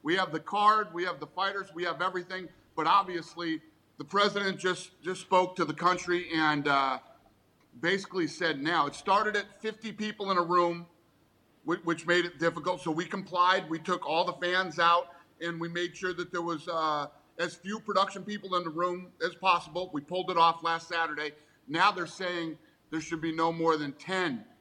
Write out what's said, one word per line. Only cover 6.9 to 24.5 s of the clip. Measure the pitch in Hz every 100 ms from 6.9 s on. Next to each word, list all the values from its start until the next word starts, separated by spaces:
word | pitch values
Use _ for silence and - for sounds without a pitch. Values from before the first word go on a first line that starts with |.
| 127 - - _ _ _ _ _ -
basically | 165 196 196 185 156
said | - 170 143
now. | 147 170 143
It |
started | - - 196 214 208
at | 196 -
fifty | 220 214 220
people | 196 214 214 196
in | 180
a |
room, | 170 180 175 170 170 _ _ _ _ _ _ _
whi-, | 139 170
which | 165 165 170
made | 175
it | 175 139
difficult. | 165 165 160 175
So | 170
we | 156
complied. | 175 196 - 175 180 190 156
We | 165
took | 170 180 139
all | 165
the | 180
fans | 175 180 185 185 151
out, | 170 175 175 - _ _
and | 170 170
we | 170
made | 170 175 175
sure | 185
that | 175 175
there | 180
was, | 170 160 160
uh, | 165 156 151 143 - _ -
as | 208 -
few | 185 214
production | 214 190 196 196
people | 185 208 196
in | 180
the | 165
room | 156 180 180 180 _
as | 170
possible. | 170 190 175 156 160 180
We | 151
pulled | 143 180 175
it | 170
off | 165 165
last | 165 165 -
Saturday. | 170 165 151 151 147 _ _ -
Now | 160 196
they're | 180 170
saying | - 185 175 165 156 _ _ _
there | 160
should | 156 165
be | 165
no | 160 165
more | 165 165 156
than | 143
ten | 135 - 190 175 117 -